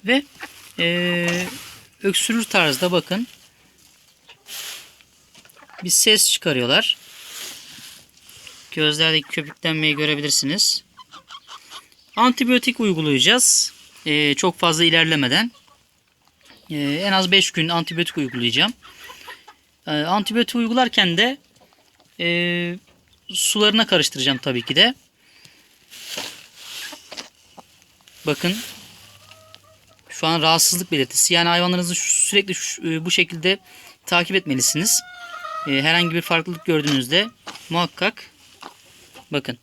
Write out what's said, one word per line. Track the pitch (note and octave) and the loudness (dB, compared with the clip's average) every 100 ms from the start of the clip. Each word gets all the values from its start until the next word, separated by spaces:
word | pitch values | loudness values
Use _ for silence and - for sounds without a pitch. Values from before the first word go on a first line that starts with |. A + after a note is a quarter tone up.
| F#3+ | 2
Ve, | C4 C#4+ - - - - - | 0 0 -18 -18 -18 -18 -4
e, | E3+ F3 F3+ F3 F3 F3 F3+ C4 - - - _ | 0 0 0 0 0 -2 -4 -10 -16 -20 -20 _
öksürür | G3 F3+ - A#3 | -2 0 0 -2
tarzda | G#3+ G3 D#3+ C3 F3+ | 0 2 2 2 0
bakın. | F3 - F#3+ B3 - _ _ _ _ _ _ _ _ - - - - - - - _ - _ _ - - - - - | 0 -2 -6 -6 -12 _ _ _ _ _ _ _ _ -20 -20 -18 -14 -12 -14 -18 _ -20 _ _ -20 -20 -20 -20 -10
Bir | F3+ | -2
ses | - - G#3+ - | 2 4 4 4
çıkarıyorlar. | - E3+ C3 A#2+ E3 - - - - - - - - - - - - - _ - - - - - | 2 2 2 2 2 2 -4 -6 -20 -18 -14 -14 -14 -18 -20 -20 -20 -20 _ -20 -20 -20 -20 -12
Gözlerdeki | - D3+ D3+ D#3+ D#3 - | 0 0 2 2 2 0
köpüklenmeyi | - D3 - E3 D#3 D#3 D3 | -6 -6 -6 -2 0 0 0
görebilirsiniz. | D3+ D3 D3 - C#3 F#3+ - - _ - - - _ - - - - - _ _ _ - | 0 0 0 0 0 0 0 0 _ -20 -20 -20 _ -20 -20 -20 -18 -20 _ _ _ 2
Antibiyotik | B3 B3 B3 B3 C4 A#3+ | 2 4 2 2 2 0
uygulayacağız. | A3 E3 D3+ C3+ C#3 B3 - - - - - - D#3+ | 0 0 2 4 6 6 4 2 0 -6 -20 -10 -2
Ee, | D3+ D3 | 2 2
çok | C#3 F#3 - | 2 0 2
fazla | E3+ D#3+ | 0 4
ilerlemeden. | E3+ E3 D#3+ D#3+ B2+ D#3 A#3 - _ _ _ _ _ _ _ _ - - - | 4 4 4 2 2 2 0 -8 _ _ _ _ _ _ _ _ -20 -20 -10
Ee, | D3+ | -4
en | C#3+ D3 G3+ | -2 0 2
az | F#3+ F#3 | 2 4
beş | F#3+ F#3+ | 4 2
gün | - D#3+ | -2 0
antibiyotik | E3+ D#3+ E3 E3+ - | 0 -2 -4 -4 -2
uygulayacağım. | C3+ A#2+ A#2+ A#2+ G3+ - - - - - - - - _ _ _ - | -4 -2 0 2 0 -2 -20 -20 -20 -20 -20 -20 -20 _ _ _ -6
Ee, | |
antibiyotik | D3+ D#3 G3 G3 A3+ A#3+ A#3+ | -4 0 0 0 -2 0 -2
uygularken | A3+ A#3+ A#3+ A3 F#3 E3+ | 0 2 2 2 2 2
de, | A#3 C#4 _ _ _ _ _ _ _ - | 0 -2 _ _ _ _ _ _ _ -6
e, | E3+ E3+ F3 F3 F3 F3+ _ _ _ _ - | -2 0 0 -2 -4 -8 _ _ _ _ -10
sularına | F#3+ - G#3+ G#3 G#3+ G#3+ | -4 -2 2 2 4 2
karıştıracağım | F3+ D3 C#3 C3 C3 | 2 2 0 -2 0
tabii | C#3+ B2 | -2 -4
ki | - C#3 | -2 2
de. | A3+ C4 _ _ _ _ - _ _ _ _ - - - - - - - - - - D4 - - - _ _ - _ _ _ _ _ - D3+ | 2 2 _ _ _ _ -20 _ _ _ _ -20 -14 -12 -12 -14 -20 -20 -16 -14 -14 -16 -18 -18 -18 _ _ -20 _ _ _ _ _ -8 -4
Bakın. | C#3+ F3 G#3+ - - - - - - - - - - _ _ _ _ _ | -2 -2 -4 -10 -16 -20 -20 -20 -20 -20 -20 -20 -20 _ _ _ _ _
Şu | - D#3+ | -4 0
an | E3 | 2
rahatsızlık | D#3+ E3 - F3 F3+ | 4 4 2 0 -2
belirtisi. | D3+ C3 - - | -2 0 0 2
Yani | E3+ E3+ | 2 4
hayvanlarınızı | E3+ F3+ F3+ F3 F3 | 2 2 0 -2 -4
şu, | - - - | -2 0 0
sürekli | G3+ G3 F3+ | -4 -8 -8
şu, | - - E3 | -8 -6 -6
e, | D#3+ E3+ | -4 -2
bu | |
şekilde | - E3+ E3 F3 G3 - - - - - | -2 -2 -2 -4 -4 -8 -20 -20 -20 -2
takip | F3 E3+ F#3+ | 0 0 -2
etmelisiniz. | F3 C3 - D3 G3+ - F5+ F5+ - - - - - | -2 -2 0 0 0 -2 -4 -18 -16 -14 -10 -10 -2
E, | |
herhangi | C3+ D3 E3+ E3+ E3+ | 0 2 2 2 -2
bir | |
farklılık | - E3 E3 E3+ - | 0 -2 -2 -6 0
gördüğünüzde | D#3 D3 C#3 B2 E3+ A3 _ - - - | 0 2 0 2 0 0 _ -18 -18 -4
muhakkak | E3 E3+ - G3 - - _ - - - - - - - - - | -2 -2 -2 -4 -4 -20 _ -20 -20 -20 -20 -20 -20 -20 -20 -8
bakın. | D3 C3+ A#2+ | -6 -6 -12